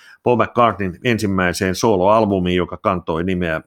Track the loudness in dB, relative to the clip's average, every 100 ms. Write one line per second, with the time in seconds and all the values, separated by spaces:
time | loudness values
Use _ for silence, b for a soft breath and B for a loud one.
0 | b b 0 0 0 2 2 2 -6 -4
1 | -2 0 0 0 0 0 -2 0 0 2
2 | 4 4 2 0 0 0 -2 -4 -4 -4
3 | -4 -4 -2 -2 -2 -4